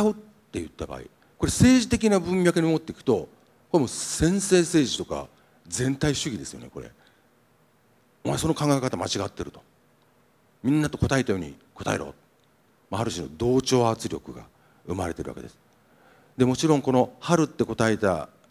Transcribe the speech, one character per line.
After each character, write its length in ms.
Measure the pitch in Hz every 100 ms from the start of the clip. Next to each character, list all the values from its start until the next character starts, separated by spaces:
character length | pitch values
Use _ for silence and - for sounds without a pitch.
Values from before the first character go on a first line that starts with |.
| 214
う」 40 |
っ 20 |
て 460 | 214 - _ _ 98
言 60 | 80
っ 20 |
た 180 | - 73
場 100 | 65
合、 40 | 60 _ _ -
こ 80 | 156
れ 40 |
政 320 | - 247 254
治 60 | 220
的 200 | 240 220
な 120 | 196
文 240 | 170 185
脈 160 | 175 170
に 100 | 160
持 60 | 156
っ 40 |
て 120 | 160
い 20 |
く 80 | -
と、 260 | - 101 76 _ _ _ _
こ 60 | 175
れ 0 |
も 60 | 120
う 20 |
専 520 | - - - 160 196
制 200 | - 185
政 280 | 165 160 117
治 80 | -
と 80 |
か 220 | 90 73 69 _ _ _ -
全 300 | - 131 139
体 180 | 151
主 120 | 135 156
義 120 | 107
で 60 |
す 80 | -
よ 80 | -
ね、 100 | 120
こ 80 | -
れ。 120 | - _ _ _ _ _ _ _ _ _ _ _ _ _
「お 60 | 131
前 100 | 135
そ 80 | 160
の 80 |
考 120 | 151 147
え 140 | 139
方 160 | 127 90
間 100 | 98
違 20 | 104 98
っ 40 |
て 120 | -
る」 80 | 90
と。 100 | - _ _ _ _ _ _ _ _ _ _
「み 80 | 123
ん 100 | 151
な 60 | 151
と 100 | -
答 200 | - 135
え 60 |
た 80 | 117
よ 60 | 95
う 20 |
に 160 | 76 69 _
答 180 | - 98
え 60 | 101
ろ」。 160 | 73 - _ _ _ _ _ _ -
ま 80 | 98
あ、 20 |
あ 40 |
る 60 | 113
種 140 | 87
の 60 | - 78
同 240 | 120 127
調 280 | - 127 117
圧 200 | 110 113
力 240 | 76 -
が 120 | - - _ _ _ -
生 80 |
ま 140 | 92 87
れ 60 |
て 80 | -
る 80 | -
わ 40 |
け 60 | 64
で 80 | 60
す。 100 | _ _ _ _ _ _ _ _ -
で、 80 |
も 120 | 123 127
ち 100 | 156
ろ 100 | 147
ん 60 |
こ 100 | 131
の 220 | 127 120 -
「春」 260 | - 165
っ 40 | 147
て 160 | -
答 260 | 113 110 110
え 60 | 104
た、 320 | 101 85 65 _ _